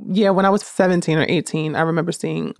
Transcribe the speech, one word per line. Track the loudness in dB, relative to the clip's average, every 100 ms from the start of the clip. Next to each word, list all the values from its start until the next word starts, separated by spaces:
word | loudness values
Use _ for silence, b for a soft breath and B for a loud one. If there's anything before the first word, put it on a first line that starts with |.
| -4
Yeah, | 2 2
when | 4 2
I |
was | 2
seventeen | 0 0 2 2 2 0
or | 0
eighteen, | 0 -2 -4 -2 -2
I |
remember | 0 0 -4
seeing | -4 -6 -4 -6